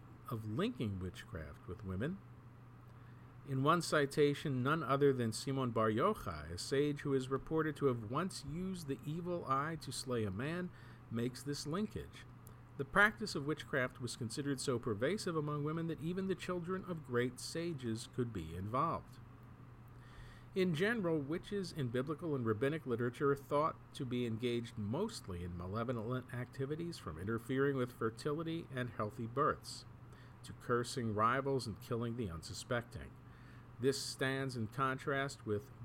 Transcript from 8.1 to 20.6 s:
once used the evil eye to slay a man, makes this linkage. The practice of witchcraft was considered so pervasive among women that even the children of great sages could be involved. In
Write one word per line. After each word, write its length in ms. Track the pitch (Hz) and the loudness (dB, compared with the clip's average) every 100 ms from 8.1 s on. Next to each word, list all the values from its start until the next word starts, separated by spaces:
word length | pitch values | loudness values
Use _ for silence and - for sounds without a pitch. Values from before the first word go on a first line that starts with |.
once 320 | 131 185 - 139 | 0 0 -2 -6
used 380 | 156 185 185 147 | -4 -4 -4 -4
the 80 | 135 143 | -4 -4
evil 400 | 160 175 175 127 | -4 -2 -2 0
eye 300 | 135 151 160 | 0 0 -2
to 120 | - | -6
slay 320 | 127 131 120 104 | -6 -2 0 2
a 60 | |
man, 400 | 95 139 170 180 - - - - | 0 -2 -2 -4 -6 -16 -16 -6
makes 320 | 113 120 127 | 0 0 -2
this 240 | 143 143 156 | -4 -4 -2
linkage. 600 | 170 214 - 73 - - - - - - - | -2 -2 -4 -8 -12 -16 -16 -16 -16 -12 -6
The 60 | |
practice 520 | 135 185 208 214 214 170 | 2 8 8 6 -2 -2
of 100 | 143 | 0
witchcraft 560 | 156 - 143 127 - | -2 0 2 2 0
was 160 | 120 - | -6 -2
considered 420 | 113 - 143 135 | -4 -2 0 0
so 180 | - 120 | 2 2
pervasive 600 | 123 101 131 208 190 160 | 2 2 2 2 0 0
among 260 | 147 147 | 2 0
women 240 | 147 165 165 | 0 0 0
that 140 | 151 | -2
even 240 | 156 185 190 | -2 0 0
the 80 | 180 | -2
children 480 | - 180 170 185 - | -2 -2 -2 -4 -4
of 180 | 170 139 | -6 0
great 320 | 120 127 123 | 4 4 0
sages 680 | - 160 170 151 120 110 - - | -6 -4 -2 -2 -2 -2 -2 -2
could 160 | 117 | -2
be 160 | 104 80 85 | -2 -4 -4
involved. 640 | 98 127 165 101 - - - - - - - - - - - - - - - | -2 2 2 0 -6 -14 -16 -16 -18 -16 -18 -18 -18 -16 -16 -14 -14 -14 -6
In 200 | 196 | 2